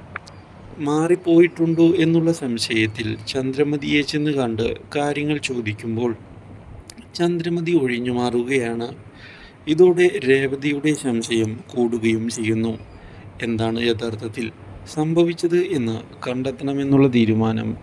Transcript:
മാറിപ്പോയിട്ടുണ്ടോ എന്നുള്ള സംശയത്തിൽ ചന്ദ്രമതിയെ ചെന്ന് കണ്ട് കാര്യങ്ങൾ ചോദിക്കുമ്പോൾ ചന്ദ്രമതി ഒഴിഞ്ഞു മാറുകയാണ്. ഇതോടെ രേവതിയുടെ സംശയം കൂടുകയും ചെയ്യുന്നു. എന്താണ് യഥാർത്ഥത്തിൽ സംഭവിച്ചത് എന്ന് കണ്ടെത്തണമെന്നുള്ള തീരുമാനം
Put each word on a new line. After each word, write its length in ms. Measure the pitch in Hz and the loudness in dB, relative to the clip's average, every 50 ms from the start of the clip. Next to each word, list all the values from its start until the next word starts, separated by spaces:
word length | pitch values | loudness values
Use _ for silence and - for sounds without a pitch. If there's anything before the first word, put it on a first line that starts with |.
| - - - - - - - - - - - - - - - | -20 -16 -16 -16 -16 -16 -20 -20 -20 -20 -20 -20 -20 -18 -12
മാറിപ്പോയിട്ടുണ്ടോ 1040 | - 147 143 151 156 165 170 180 175 - 175 165 165 175 170 - - 165 165 165 170 165 | -8 -4 -2 0 0 2 2 0 0 2 4 6 6 6 6 4 0 0 0 4 4 4
എന്നുള്ള 480 | 165 185 175 160 165 165 165 160 165 | 4 6 4 2 4 4 2 2 2
സംശയത്തിൽ 880 | 165 - 147 123 117 110 - - 117 110 110 104 107 - 110 110 110 110 - | 0 0 -2 -4 -4 -4 -4 -2 0 0 0 0 -2 -4 -6 -6 -6 -8 -8
ചന്ദ്രമതിയെ 760 | - - 135 131 131 131 143 147 147 147 143 143 151 147 147 | -6 -4 -4 -2 -2 0 0 0 0 0 -4 -2 0 0 0
ചെന്ന് 300 | 135 - 156 147 147 151 | 0 0 -2 -2 0 0
കണ്ട് 440 | 143 135 127 117 113 110 117 117 113 - - - - | 0 0 0 -2 0 -2 -2 -2 -4 -6 -10 -6 -4
കാര്യങ്ങൾ 420 | 147 143 147 143 147 147 151 151 | -2 -2 -2 -2 -2 -2 -2 -2
ചോദിക്കുമ്പോൾ 800 | 143 139 - 127 120 113 107 104 107 120 113 110 113 123 120 110 - - - - - - - - - - - - - - - - - - - - | -4 -4 -6 -6 -4 -4 -4 -6 -6 -6 -6 -4 -2 -2 -2 -4 -4 -10 -20 -20 -20 -20 -20 -20 -20 -20 -20 -20 -20 -20 -20 -20 -20 -20 -14 -4
ചന്ദ്രമതി 560 | - 170 175 175 170 165 175 170 175 165 170 | -2 0 0 0 0 -2 -2 -2 -2 0 2
ഒഴിഞ്ഞു 400 | 175 156 131 123 123 117 123 123 | 2 2 2 2 -2 -2 -2 -2
മാറുകയാണ്. 840 | 123 123 123 120 117 123 120 127 139 131 117 117 117 117 117 127 131 - - - - - - - - - - - - - - | 0 0 0 0 0 0 0 0 0 0 0 -2 -4 -4 -6 -8 -10 -14 -20 -20 -20 -20 -20 -20 -20 -20 -20 -20 -20 -12 -4
ഇതോടെ 520 | 151 156 160 180 180 170 175 180 180 180 202 131 127 | -2 6 6 6 6 8 6 4 2 2 2 2 4
രേവതിയുടെ 640 | 135 135 139 127 139 135 143 151 143 139 143 156 147 | 4 4 2 0 -2 -2 -2 -2 -2 0 0 0 0
സംശയം 680 | - - 131 117 113 110 113 117 113 110 110 110 - - - - | 0 0 -2 0 0 0 0 0 0 0 -2 -4 -8 -12 -8 -2
കൂടുകയും 540 | 123 120 117 120 113 110 113 113 110 113 117 | 0 0 0 0 0 0 0 0 0 -2 -4
ചെയ്യുന്നു. 500 | 110 123 110 110 113 113 113 113 110 107 - - - - - - - - - - - - | -6 -4 -2 -2 0 0 -2 -2 -4 -8 -12 -18 -20 -20 -20 -20 -20 -20 -20 -18 -12 -8
എന്താണ് 400 | 123 117 117 107 113 113 113 117 | -6 -4 -2 -2 -2 -2 -2 0
യഥാർത്ഥത്തിൽ 720 | 120 117 113 110 120 117 107 110 123 113 104 131 113 110 - - - - - - - - - | 0 0 0 0 -2 -6 -6 -8 -10 -10 -8 -8 -8 -8 -10 -14 -20 -18 -18 -18 -16 -10 -4
സംഭവിച്ചത് 640 | 156 156 160 165 170 170 170 170 - 175 170 175 | -2 -2 0 2 2 2 2 0 -2 -2 0 2
എന്ന് 440 | 175 185 196 175 135 117 113 110 - - - - - - | 2 0 0 -2 -2 -2 -2 -4 -6 -10 -14 -16 -10 -8
കണ്ടെത്തണമെന്നുള്ള 800 | 127 123 127 131 139 123 - 143 139 139 139 139 139 139 135 139 | -6 -4 -4 -4 -6 -6 -6 -6 -4 -4 -2 0 4 6 6 6
തീരുമാനം 680 | 135 123 120 110 110 110 110 113 110 113 110 113 110 110 - | 6 6 4 4 4 2 2 2 0 -2 -2 -4 -6 -6 -8